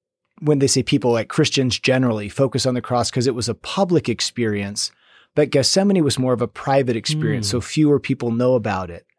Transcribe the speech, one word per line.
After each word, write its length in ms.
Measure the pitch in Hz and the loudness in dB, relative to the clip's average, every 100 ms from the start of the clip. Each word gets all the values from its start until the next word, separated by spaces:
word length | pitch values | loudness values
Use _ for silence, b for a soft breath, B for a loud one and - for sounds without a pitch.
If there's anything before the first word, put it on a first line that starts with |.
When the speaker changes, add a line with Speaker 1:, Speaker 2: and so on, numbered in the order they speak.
| _ _ _ _ | _ _ _ _
Speaker 1:
when 180 | 151 143 | 0 2
they 80 | 135 | 2
say 140 | 135 | 2
people, 300 | - 139 123 | 0 2 2
like, 160 | 117 107 | 0 0
Christians 500 | - 147 139 127 - | 0 2 2 0 0
generally 500 | - 127 127 107 101 | 0 2 2 -2 -4
focus 360 | - 135 127 131 | -2 0 0 -2
on 80 | |
the 80 | 123 | -2
cross 300 | - 123 117 | -2 -2 -2
'cause 160 | 135 123 | 0 0
it 80 | 123 | 0
was 140 | 113 | -4
a 40 | |
public 540 | 107 - - 190 165 120 | -6 -6 -2 2 2 2
experience, 840 | 110 - - 113 104 101 104 - b b b b 151 | -2 -4 -2 -2 -2 -4 -6 -8 b b b b -2
but 140 | 139 | 2
Gethsemane 520 | 143 127 190 202 196 | 2 2 2 2 4
was 140 | 147 127 | 2 0
more 160 | 127 | 0
of 80 | 120 | 0
a 60 | 120 | -2
private 480 | - - 135 127 113 | -4 0 2 2 -2
experience. 520 | - 156 156 127 107 | -4 -2 -2 -2 -2
Speaker 2:
Mm. 40 | |
Speaker 1:
So 100 | 123 | -4
fewer 380 | - 156 151 143 | -2 2 4 2
people 320 | - 131 120 | 0 -4 -2
know 220 | 113 123 127 | 0 2 2
about 340 | 107 95 90 | 0 -4 -6
it. 160 | 85 - | -12 -20